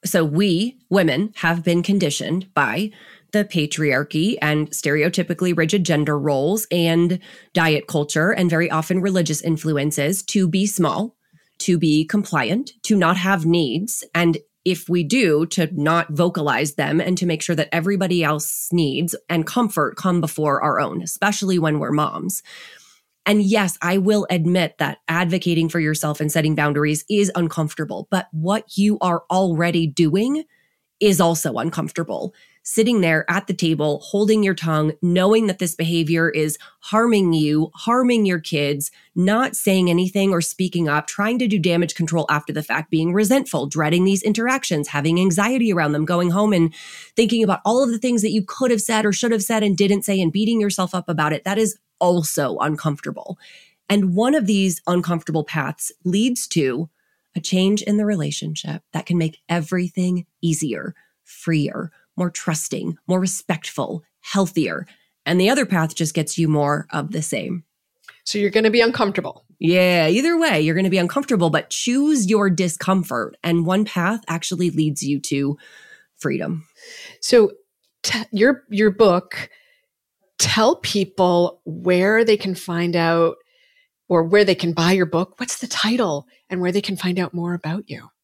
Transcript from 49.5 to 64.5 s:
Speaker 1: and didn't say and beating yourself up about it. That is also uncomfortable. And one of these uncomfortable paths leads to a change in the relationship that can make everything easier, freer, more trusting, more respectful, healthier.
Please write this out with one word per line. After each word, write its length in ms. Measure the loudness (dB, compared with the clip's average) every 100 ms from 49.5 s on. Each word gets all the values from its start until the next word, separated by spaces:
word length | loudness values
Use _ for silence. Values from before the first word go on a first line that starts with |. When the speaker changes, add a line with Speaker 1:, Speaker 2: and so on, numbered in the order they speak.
| 0
Speaker 1:
and 140 | 0 2
didn't 280 | 2 2
say 160 | 0 0
and 100 | 0
beating 300 | 0 0 0
yourself 340 | 0 -2 -4 -4
up 140 | -4
about 240 | -2 0
it. 100 | -2
That 140 | -4 0
is 200 | -2 -2 _ _
also 580 | 2 2 0 -2 -2 -2
uncomfortable. 800 | -2 -2 -4 -4 -8 -12 -12 -16 -16 -20 -20 _ _
And 260 | 0 2 2
one 200 | 2 2
of 100 | 2
these 360 | 2 0 -2 -2
uncomfortable 560 | -2 0 -4 -2 -4
paths 480 | -2 -4 -6 -6 -12 -8 -2
leads 420 | 0 0 -2 -4
to 400 | -2 0 -2 -8 _ _ _ _ -10
a 60 |
change 400 | -2 0 2 0
in 160 | 0 0
the 80 | 0
relationship 800 | 0 -2 -4 -8 -8 -8 -10 _
that 120 | -10 -2
can 120 | 0
make 220 | 0 -4 _
everything 760 | -4 -2 -4 -4 -2 -2 -2 -6 _
easier, 540 | -2 -2 -2 -6 -10 -14 _ _
freer, 680 | _ -12 -2 0 0 -4 -10 _ _ -6
more 140 | -4
trusting, 680 | -4 -4 -4 -4 -6 -8 -10 -2
more 120 | -2
respectful, 840 | 0 -4 -4 -6 -6 -8 -6 -6 -12 _
healthier. 640 | -6 -2 0